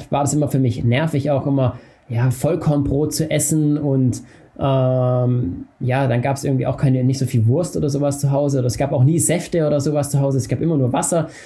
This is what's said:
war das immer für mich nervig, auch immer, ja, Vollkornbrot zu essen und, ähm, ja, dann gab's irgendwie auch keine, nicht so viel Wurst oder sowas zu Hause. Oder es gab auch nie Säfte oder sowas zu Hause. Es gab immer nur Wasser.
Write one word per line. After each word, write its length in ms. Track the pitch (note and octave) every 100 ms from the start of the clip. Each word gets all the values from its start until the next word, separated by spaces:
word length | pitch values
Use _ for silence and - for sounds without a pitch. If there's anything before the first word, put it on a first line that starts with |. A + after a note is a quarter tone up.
| -
war 120 | C#3
das 120 | C#3+
immer 140 | D3+ C#3
für 120 | C3+
mich 240 | C3 G#2
nervig, 480 | A#2 B2 D#3+ D3 C#3
auch 140 | C#3 D3
immer, 320 | C#3 B2+ - - - -
ja, 220 | A#2 C3
Vollkornbrot 840 | A#2 D3 F3 - D3 C#3 C#3 D3+
zu 160 | D3+ D#3
essen 460 | D3+ - D#3 D3+ D3
und, 440 | C#3+ C3+ B2+ - - - - -
ähm, 1040 | C#3 C3+ B2+ B2+ B2+ B2 B2 B2 - - - -
ja, 280 | A#2+ B2+ C3+
dann 140 | A#2+
gab's 220 | C3+ C3+
irgendwie 240 | C#3+ C3 C3
auch 100 | B2+
keine, 260 | C#3 C3
nicht 140 | B2+ C3+
so 80 | B2+
viel 220 | A#2+ A2
Wurst 280 | C#3+ E3+ -
oder 120 | D3+
sowas 300 | C#3 C#3+ C#3
zu 120 | C#3
Hause. 280 | C#3 C#3+ C#3
Oder 80 | B2
es 100 | -
gab 140 | C#3
auch 120 | C#3+
nie 140 | C3 E3
Säfte 480 | - E3+ - F3 D3+
oder 140 | D3
sowas 320 | D3 D3 C#3
zu 80 | C#3
Hause. 180 | C#3 C3+
Es 100 | A2
gab 140 | B2+
immer 160 | D#3+ D3+
nur 160 | B2
Wasser. 360 | - - E3+ D#3+ -